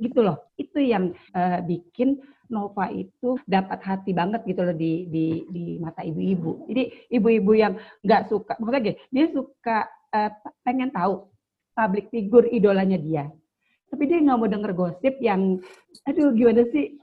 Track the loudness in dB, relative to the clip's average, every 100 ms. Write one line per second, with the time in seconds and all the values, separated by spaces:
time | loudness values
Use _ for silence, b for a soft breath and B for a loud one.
0 | -2 2 2 0 -8 -14 -8 -2 0 0
1 | -2 -6 b -2 -2 -2 -2 -6 -6 -2
2 | 0 0 b b _ -8 -6 -6 -6 -6
3 | -12 _ -4 -4 -2 -2 -2 -8 -8 -6
4 | -4 -2 -2 -4 -6 -4 -2 -2 -2 -4
5 | -4 -4 -2 -4 -8 -10 -10 -8 -10 -10
6 | -8 -4 -2 -2 -4 -8 -6 -4 -4 B
7 | B 0 2 4 4 4 4 -2 B B
8 | 2 2 4 -2 -4 -6 -2 -2 -2 -4
9 | b 0 2 0 -6 _ -4 -2 -2 -8
10 | _ -2 -2 -4 -16 -8 -4 -2 -2 0
11 | 0 -2 -6 _ _ _ _ -2 0 0
12 | -4 -6 4 6 6 4 4 4 2 0
13 | -2 -4 -6 -12 _ _ _ _ _ -4
14 | 0 2 4 2 0 -2 -2 -2 -4 -2
15 | -2 0 0 2 0 0 b b _ -10
16 | -4 2 2 4 4 6 4 0 -4 -8